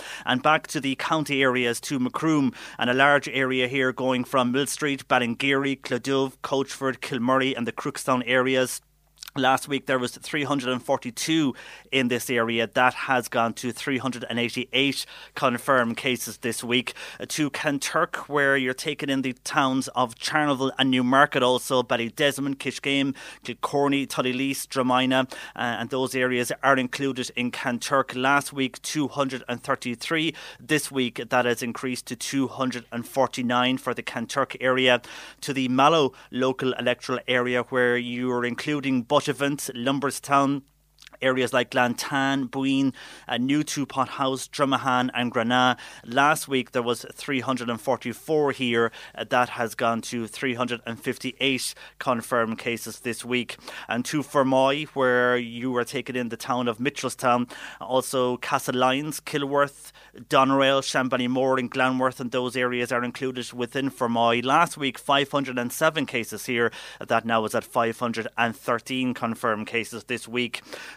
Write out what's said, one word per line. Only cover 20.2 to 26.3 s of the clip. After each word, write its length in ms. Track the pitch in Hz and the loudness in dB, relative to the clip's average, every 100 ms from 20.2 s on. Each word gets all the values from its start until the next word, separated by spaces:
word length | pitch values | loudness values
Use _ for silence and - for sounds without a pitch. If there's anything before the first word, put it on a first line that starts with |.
| - 156 147 127 135 - | -2 2 2 2 0 2
and 100 | 135 | 2
Newmarket, 540 | 127 123 135 147 143 | 4 6 6 6 6
also 400 | 123 127 - 131 | 4 4 2 0
Ballydesmond, 720 | 120 120 117 - 147 135 139 139 | 2 0 0 2 2 2 -2 -4
Kishgame, 580 | 139 - 139 139 135 135 - - | -6 -4 0 2 2 -2 -10 -14
Kilcorny, 640 | - 117 - 143 143 139 131 | -12 -8 -2 2 2 2 0
Tullylease, 580 | - 127 127 139 135 - | -2 0 0 -2 -4 -4
Dromina, 680 | 135 127 127 127 131 131 | -2 2 4 4 4 2
uh, 280 | - - - | -4 -14 -6
and 320 | 120 110 117 | -4 -4 -4
those 240 | 131 131 131 | -2 -2 0
areas 360 | 127 | 0